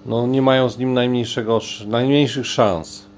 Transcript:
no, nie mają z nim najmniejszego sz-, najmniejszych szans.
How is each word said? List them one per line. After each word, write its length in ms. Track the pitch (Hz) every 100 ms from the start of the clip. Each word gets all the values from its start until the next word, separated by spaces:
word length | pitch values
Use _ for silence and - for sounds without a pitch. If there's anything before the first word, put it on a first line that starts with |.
| 113
no, 200 | 113 120
nie 160 | 135
mają 260 | 135 131 127
z 100 | 110
nim 160 | 127
najmniejszego 600 | 127 123 123 113 - 110 113
sz-, 320 | - - 104
najmniejszych 580 | 113 131 143 135 131 117
szans. 600 | - 110 85 78 - -